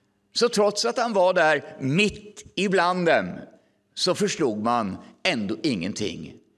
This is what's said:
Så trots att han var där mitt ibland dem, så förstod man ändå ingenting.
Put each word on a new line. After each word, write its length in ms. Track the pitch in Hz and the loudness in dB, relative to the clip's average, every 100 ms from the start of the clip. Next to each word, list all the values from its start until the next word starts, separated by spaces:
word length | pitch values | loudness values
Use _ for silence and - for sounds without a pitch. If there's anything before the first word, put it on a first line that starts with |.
| _ _ _ | _ _ _
Så 160 | - 233 | 0 0
trots 360 | 208 208 208 233 | 2 2 2 -2
att 120 | 233 | -2
han 160 | 233 | 0
var 200 | 202 180 | 2 4
där 440 | 180 156 147 - - | 4 4 2 -2 -6
mitt 760 | 131 160 208 139 - - - - | -2 2 2 0 -18 -20 -12 -4
ibland 500 | 196 185 175 180 170 | 0 2 2 2 4
dem, 340 | 123 92 - - - _ _ _ | 2 2 -8 -16 -20 _ _ _
så 220 | - - 120 | -4 -2 0
förstod 480 | 196 - 139 104 | -2 0 -2 0
man 340 | 113 120 101 92 - _ | 0 0 -2 -8 -14 _
ändå 340 | 185 131 101 165 | -2 -2 -4 -4
ingenting. 720 | 156 104 90 - 98 82 73 - _ | -2 -2 -4 -6 -8 -8 -14 -18 _